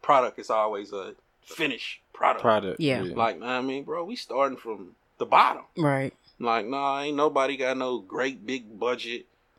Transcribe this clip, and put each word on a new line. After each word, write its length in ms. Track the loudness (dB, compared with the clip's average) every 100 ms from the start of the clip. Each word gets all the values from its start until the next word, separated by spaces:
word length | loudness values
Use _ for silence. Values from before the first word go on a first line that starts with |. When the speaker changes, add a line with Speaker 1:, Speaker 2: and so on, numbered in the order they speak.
Speaker 1:
product 380 | 6 4 4 -2
is 100 | -2
always 420 | 2 2 0 -6
a 220 | -8 -10 -12 _ _
finished 580 | _ -4 -4 -4 -8 -12 _
product. 280 | 0 2 4
Speaker 2:
Product, 380 | 4 4 2 -2
Speaker 3:
Yeah. 240 | 0 0
Speaker 2:
yeah. 100 | -2 0
Speaker 1:
Like, 220 | 0 0
know 80 | -4
what 60 |
I 100 | -2
mean, 220 | -2 -4
bro, 200 | -6 -6
we 120 | -6 -8
starting 420 | -6 0 0 0
from 380 | -10 -10 -12 -20 _ _
the 60 | 4
bottom. 380 | 6 6 4 -8 -2
Speaker 3:
Right. 380 | 0 0 -2 -8 _ _
Speaker 1:
Like, 260 | 0 0 0
nah, 360 | -2 0 -2
ain't 140 | -2 2
nobody 400 | 2 4 0 0
got 200 | -2 -2
no 220 | -2 -4
great 440 | -6 -4 -2 -4 -6
big 320 | -8 -8 -4
budget 480 | -2 -2 -6 -10 -10 _ _